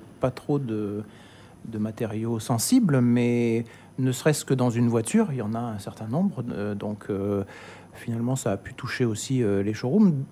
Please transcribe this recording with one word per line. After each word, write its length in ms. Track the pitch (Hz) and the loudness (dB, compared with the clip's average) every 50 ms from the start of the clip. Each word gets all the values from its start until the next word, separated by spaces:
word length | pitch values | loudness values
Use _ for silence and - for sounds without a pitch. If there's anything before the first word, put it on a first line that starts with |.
| - - - - | -6 -12 -8 -2
pas 100 | - 127 | -2 -2
trop 280 | 123 - - - 147 143 | -2 -4 -4 -2 -2 -2
de, 440 | 135 113 110 107 107 101 104 104 110 - - - - - - - - - - - - | 0 -2 -4 -4 -4 -4 -4 -6 -8 -10 -16 -20 -20 -20 -20 -20 -20 -20 -20 -18 -14
de 140 | 113 110 107 | -10 -6 -4
matériaux 600 | 107 110 107 - 117 104 107 110 113 117 117 110 | -4 -4 -4 -4 -4 -4 -4 -4 -2 -2 -2 -2
sensibles, 640 | 110 - 123 113 - - 247 262 233 165 139 127 | 0 0 0 0 2 4 4 6 6 6 4 4
mais 640 | 123 120 120 123 120 120 120 120 120 117 113 117 117 - - - - - - - | 6 6 6 4 4 4 4 4 4 2 2 0 -2 -4 -12 -20 -20 -12 -4 -2
ne 140 | 131 131 | 0 0
serait-ce 320 | 127 - - 156 147 - - | 0 2 2 2 2 2 0
que 80 | - | 0
dans 180 | 139 127 123 123 | 2 2 2 2
une 200 | 107 120 120 120 | 4 4 2 4
voiture, 380 | 117 113 110 - - 220 220 175 | 4 2 0 2 2 2 2 2
il 60 | 135 123 | 0 -4
y 40 | |
en 120 | 104 104 113 | -4 -4 -4
a 60 | 113 | -4
un 180 | 120 120 110 98 | -4 -6 -6 -8
certain 280 | - 113 - - 110 | -10 -10 -10 -8 -6
nombre, 380 | 110 120 170 196 196 143 - 113 120 | -2 0 0 0 0 0 -2 -6 -4
euh, 220 | - - 101 104 104 | -4 -4 -4 -4 -4
donc, 320 | 101 98 107 104 104 - - | -4 -4 -6 -6 -6 -4 -4
euh, 360 | 104 98 98 104 101 101 95 - - - - - - - - - - | -2 -2 0 0 0 0 -2 -4 -10 -16 -16 -18 -18 -18 -18 -18 -16
finalement, 420 | - - 120 117 117 117 123 135 | -12 -8 -6 -4 -2 -2 -2 -2
ça 160 | 131 - 117 | -2 -2 -2
a 40 | 98 | -2
pu 160 | - - - | -2 -6 -12
toucher 320 | - - - 117 - - 127 | -14 -10 -8 -6 -2 0 0
aussi, 380 | 113 107 104 - - 135 127 | 0 0 -4 -4 -2 0 0
euh, 200 | 117 101 101 98 | 2 2 2 0
les 120 | 98 104 107 | 0 -2 -4
showrooms. 400 | - - 123 156 220 214 185 151 135 139 - | -4 -2 0 4 6 6 6 4 2 -2 -6